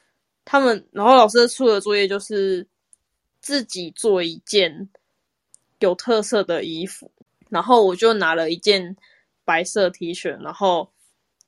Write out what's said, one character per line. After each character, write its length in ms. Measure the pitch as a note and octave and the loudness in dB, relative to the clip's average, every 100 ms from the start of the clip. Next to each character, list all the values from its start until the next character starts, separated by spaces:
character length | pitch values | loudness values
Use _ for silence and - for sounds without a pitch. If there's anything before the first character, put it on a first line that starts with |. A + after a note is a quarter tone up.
| _ _ _ _ | _ _ _ _
他 160 | - C#4 | -2 0
们， 260 | C4 G#3+ - | 0 -2 -6
然 120 | G3 | -2
后 120 | G#3+ C4 | 6 6
老 100 | G#3+ | 6
师 220 | A#3 A#3+ | 4 0
出 180 | - B3+ | 2 0
的 140 | G3+ | 2
作 160 | G3 G#3 | 0 0
业 100 | G3 | 0
就 120 | G3 | -2
是 480 | G3 G#3 G3 F#3 F#3+ _ _ _ _ _ _ _ | -6 -2 -2 -2 -6 _ _ _ _ _ _ _
自 240 | - C#4 | -6 -6
己 260 | A3+ F#3 E3+ | -6 -10 -12
做 320 | - A3+ F#3 | -4 0 0
一 140 | E3+ E3 | -2 -8
件 440 | - G#3 F3 D3+ G3 _ _ _ _ _ _ _ _ - | -2 0 0 -2 -18 _ _ _ _ _ _ _ _ -2
有 160 | F#3+ | -2
特 280 | F3+ - A3 | -2 -2 -2
色 220 | G#3 A3 | 0 -2
的 200 | F#3+ E3+ | -2 -4
衣 220 | E3 D#3+ F#3+ | -6 -8 -10
服， 240 | - - _ _ _ - | -12 -20 _ _ _ -8
然 140 | F3+ | -4
后 220 | G#3+ B3 | 2 4
我 120 | G3 F#3 | 4 2
就 160 | A3+ | 0
拿 220 | G#3+ E3 | 2 0
了 160 | E3 D#3+ | 0 -2
一 60 | E3+ | -2
件 360 | G#3 G3+ F3 G3 _ _ _ _ | 0 0 -2 -14 _ _ _ _
白 200 | - E3 | -2 -2
色 240 | F#3 G#3+ F#3 | -2 -2 -2
T 240 | - E3+ | -2 -10
恤， 180 | F3+ F3 C3+ | -8 -8 -10
然 100 | D3 | -12
后 400 | E3+ G3+ E3+ - _ _ _ _ _ | -4 0 0 -4 _ _ _ _ _